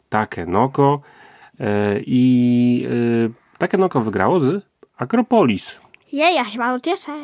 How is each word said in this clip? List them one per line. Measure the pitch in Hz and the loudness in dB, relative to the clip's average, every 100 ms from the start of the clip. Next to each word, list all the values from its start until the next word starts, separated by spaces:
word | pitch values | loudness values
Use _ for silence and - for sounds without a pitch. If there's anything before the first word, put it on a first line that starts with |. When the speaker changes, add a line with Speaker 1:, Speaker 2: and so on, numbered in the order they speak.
| - | -4
Speaker 1:
Takenoko. | 107 - - 85 95 135 143 139 143 - - - - - - | -4 -4 -6 -2 0 0 2 0 0 -6 -20 -20 -20 -20 -8
E, | 104 104 104 101 - | -2 0 0 -2 0
i, | 127 127 123 123 120 123 123 123 120 117 117 113 117 _ | 2 4 4 2 2 2 0 -2 -2 0 0 0 -4 _
e, | - | -6
Takenoko | 180 190 185 139 | -2 0 0 0
wygrało | 110 98 104 180 | -2 0 2 2
z | 135 196 - _ _ - | 2 -2 -6 _ _ -12
Akropolis. | 123 240 233 233 139 95 - - _ _ - | -2 0 2 4 4 0 -4 -16 _ _ -10
Speaker 2:
Jej, | 285 339 | -2 0
ja | 311 | 0
się | 220 226 | -2 -4
bardzo | 240 254 | -4 -4
cieszę. | 320 381 - 294 | -4 -4 -6 -14